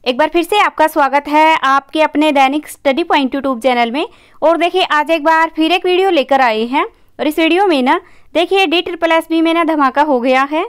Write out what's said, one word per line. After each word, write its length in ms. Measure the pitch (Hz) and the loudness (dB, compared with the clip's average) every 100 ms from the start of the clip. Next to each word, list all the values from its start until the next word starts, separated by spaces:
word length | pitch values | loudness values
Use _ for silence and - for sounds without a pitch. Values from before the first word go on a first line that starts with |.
| - | -4
एक 100 | 254 | -2
बार 100 | 302 | 0
फिर 140 | 339 | 0
से 160 | 330 415 | 0 0
आपका 280 | 349 - 311 | 0 0 0
स्वागत 420 | 320 277 277 285 | 2 0 0 0
है 280 | 302 311 320 | 2 4 2
आपके 440 | 269 269 269 311 | 0 0 -2 -2
अपने 280 | 302 294 311 | 0 0 2
दैनिक 360 | 285 269 294 - | 2 2 0 -8
स्टडी 340 | - 277 269 | -6 -2 -2
पॉइंट 300 | 339 339 262 277 | 0 0 -2 -2
YouTube 260 | 269 247 | -4 -2
चैनल 280 | 262 247 233 | 0 0 0
में। 160 | 262 440 _ _ - | -2 -8 _ _ -2
और 140 | 302 330 | 0 2
देखिए, 260 | 339 370 | 0 -2
आज 280 | 370 302 294 | 0 0 0
एक 140 | 330 | 0
बार 260 | 294 320 320 320 | 2 2 0 0
फिर 160 | 320 | 0
एक 140 | 370 370 | 0 0
वीडियो 240 | 359 381 | 0 0
लेकर 300 | 330 254 269 | 0 0 2
आए 240 | 247 220 | 2 0
हैं 200 | 233 277 427 _ _ - | -2 -2 -4 _ _ -6
और 80 | 262 | -4
इस 120 | 302 | 0
वीडियो 280 | 320 339 403 | 0 2 2
में 160 | 294 | 2
ना, 180 | 254 339 - - - | 0 0 -4 -20 -6
देखिए, 320 | 302 339 392 381 | -4 0 0 0
डी 140 | 330 | -2
ट्रिपल 300 | 359 349 330 | -4 -4 -2
एस 140 | 330 320 | 0 0
बी 100 | 320 | 0
में 100 | 330 | 0
ना 100 | 330 | 0
धमाका 380 | 330 311 269 277 | 0 0 0 0
हो 160 | 302 254 | 0 0
गया 220 | 247 254 | 0 0
है। 240 | 277 302 | 0 -4